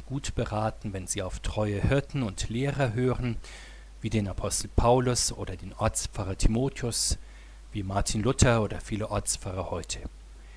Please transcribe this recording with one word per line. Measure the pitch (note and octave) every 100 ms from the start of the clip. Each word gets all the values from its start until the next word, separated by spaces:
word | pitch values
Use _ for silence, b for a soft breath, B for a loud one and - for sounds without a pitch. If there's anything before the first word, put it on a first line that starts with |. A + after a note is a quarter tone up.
| -
gut | C3+ -
beraten, | - A#2 G#2+ A2 - A2
wenn | G2 F#2
sie | G2+
auf | F#2 -
treue | - - G#2+ G2+
Hirten | - C#3 - C#3+
und | A2+ F2+ -
Lehrer | A#2 C#3 C3+ C3
hören, | A2 B2+ A#2+ B2 A2+ B B B B B -
wie | A2
den | A2 G2
Apostel | F2+ G#2 - -
Paulus | - A#2 B2+ B2 A#2+ -
oder | G2+ G2 F2+
den | F#2+
Ortspfarrer | - A2 - - - F#2+ F#2+
Timotheus, | - A2 C#3 - A#2+ - - F#3+ B B B B -
wie | G#2
Martin | F#2+ F#2+ G2+ A2
Luther | G#2+ C3+ C3 A2+
oder | G#2 E2
viele | - G#2+ G#2+
Ortspfarrer | G#2 - - G2+ F#2 F2
heute, | F2 D#2+ - - - - B B